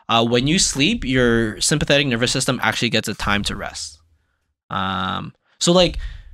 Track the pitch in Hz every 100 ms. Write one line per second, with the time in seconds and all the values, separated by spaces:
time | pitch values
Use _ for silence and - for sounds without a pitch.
0 | - 117 117 123 139 185 - 131 165 240
1 | 123 131 120 113 110 - - 151 156 143
2 | 143 117 120 135 139 123 110 - 120 110
3 | 110 101 104 101 98 101 80 - - -
4 | _ _ _ _ _ _ - 98 95 92
5 | 92 95 104 - _ - 170 180 175 -
6 | - - -